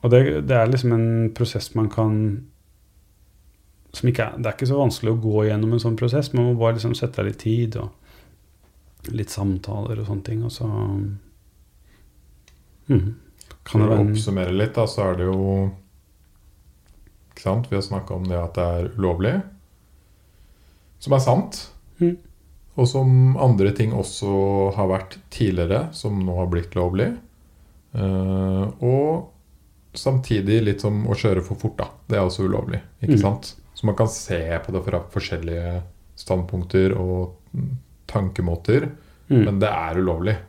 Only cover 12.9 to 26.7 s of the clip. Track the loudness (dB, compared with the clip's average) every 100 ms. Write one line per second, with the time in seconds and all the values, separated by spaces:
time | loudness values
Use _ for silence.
12.9 | 2 2 -6 -16 _ -20 -20 -2 2 4
13.9 | 4 2 0 -2 -2 0 0 0 0 -2
14.9 | 0 -2 0 0 0 0 0 -2 -4 -20
15.9 | _ _ _ _ _ _ _ -20 _ _
16.9 | -20 -20 _ _ -8 -2 -2 0 -2 -2
17.9 | -6 -6 -6 -2 -2 -2 -2 -2 0 -2
18.9 | 0 0 2 0 0 -4 -14 _ _ _
19.9 | _ _ _ _ _ -20 _ _ _ _
20.9 | -16 0 2 4 2 0 -8 -16 -20 -20
21.9 | 0 0 0 -10 -20 _ -20 -14 0 2
22.9 | 4 6 8 8 6 4 6 4 4 0
23.9 | 0 -4 -4 -2 2 2 2 0 0 0
24.9 | 0 -4 -18 -18 -2 0 0 0 0 -2
25.9 | -6 -4 -2 -2 -2 0 -2 -2